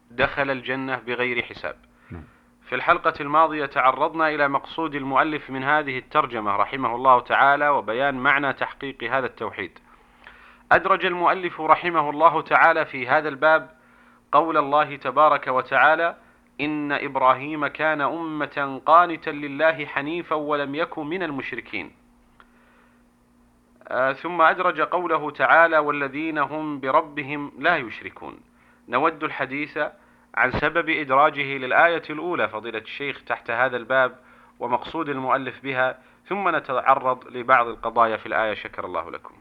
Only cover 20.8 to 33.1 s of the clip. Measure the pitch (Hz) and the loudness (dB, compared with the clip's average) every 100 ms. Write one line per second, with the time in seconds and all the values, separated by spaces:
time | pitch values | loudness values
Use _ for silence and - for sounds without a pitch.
20.8 | 170 - 147 185 170 139 - 117 - 104 | -4 -6 -6 -6 -6 -6 -8 -10 -10 -10
21.8 | 76 _ _ _ _ _ _ _ _ _ | -12 _ _ _ _ _ _ _ _ _
22.8 | _ _ _ _ _ _ _ _ _ _ | _ _ _ _ _ _ _ _ _ _
23.8 | - 117 131 139 165 175 160 185 180 156 | -8 -2 -2 -2 -4 2 4 4 0 0
24.8 | 151 175 175 156 147 143 131 151 165 160 | -2 -2 -2 -2 -4 0 4 6 6 4
25.8 | 147 143 139 135 160 156 143 151 156 143 | 2 -2 -4 -4 -4 -2 -4 -4 -8 -6
26.8 | 131 143 160 147 135 147 143 120 147 170 | 0 0 0 -6 -8 -8 -10 -4 0 0
27.8 | 117 - 98 - 73 - _ _ _ _ | -2 -12 -14 -14 -16 -18 _ _ _ _
28.8 | - 120 160 160 151 - 131 135 151 156 | -4 0 0 -2 -6 -6 -6 -6 -8 -6
29.8 | 151 - _ _ _ - 123 - 147 160 | -6 -8 _ _ _ 0 0 2 0 0
30.8 | 156 160 143 131 151 143 139 139 127 131 | 0 -2 2 4 4 2 -4 -4 0 4
31.8 | 165 165 156 151 170 160 107 107 113 110 | 4 2 -4 -8 -4 -2 -2 -4 -8 -8
32.8 | 107 - 139 | -8 -8 -8